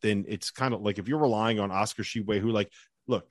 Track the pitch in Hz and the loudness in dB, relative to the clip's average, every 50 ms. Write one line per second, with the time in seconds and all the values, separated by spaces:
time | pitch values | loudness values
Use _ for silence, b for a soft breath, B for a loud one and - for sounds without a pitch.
0 | - 107 107 101 95 - 104 95 - - - - 131 131 120 95 104 104 98 - | 0 0 0 0 0 -4 -6 -8 -8 -8 -4 -2 -2 -2 -2 0 -2 -2 -2 -2
1 | 90 107 143 156 151 131 110 107 110 113 113 104 101 101 92 95 104 110 - - | -2 -2 0 2 4 4 4 4 2 2 2 2 0 0 0 0 0 0 -2 -6
2 | 104 - - 117 104 98 107 101 98 113 113 104 101 - b b b b _ _ | -6 -6 -4 -4 -2 0 0 0 2 2 2 2 0 -2 b b b b _ _
3 | _ - 123 98 - _ | _ -2 -2 -2 -2 _